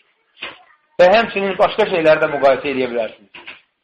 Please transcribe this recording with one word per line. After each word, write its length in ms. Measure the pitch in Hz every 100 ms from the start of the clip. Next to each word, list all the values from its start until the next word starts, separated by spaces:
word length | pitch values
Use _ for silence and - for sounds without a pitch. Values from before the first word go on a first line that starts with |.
| _ _ _ - - - _ _ _ -
Və 80 | 180
həmçinin 440 | 220 226 196 196 185
başqa 260 | 185 - 202
şeyləri 340 | 180 156 156
də 60 | 156
müqayisə 340 | 143 139 131 143
eləyə 160 | 131 123
bilərsiniz. 420 | 120 107 - 101 - - - _ _